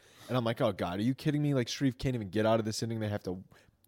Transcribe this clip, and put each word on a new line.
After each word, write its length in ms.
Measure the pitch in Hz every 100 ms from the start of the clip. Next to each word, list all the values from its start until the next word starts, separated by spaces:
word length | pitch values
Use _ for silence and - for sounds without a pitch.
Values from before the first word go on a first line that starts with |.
| - - -
and 80 | 123
I'm 60 |
like, 180 | 117 117
"Oh 100 | 123
God, 280 | 92 90 95
are 40 |
you 120 | 117 135
kidding 260 | 156 147
me? 120 | 147 135
Like, 120 | 117
Shreve 300 | - 139 117
can't 180 | 139 123
even 140 | 98
get 160 | 107 107
out 140 | 113
of 60 | 107
this 180 | 107
inning. 160 | 113 113
They 100 | 107
have 140 | 104
to 200 | 95 92 - - _ _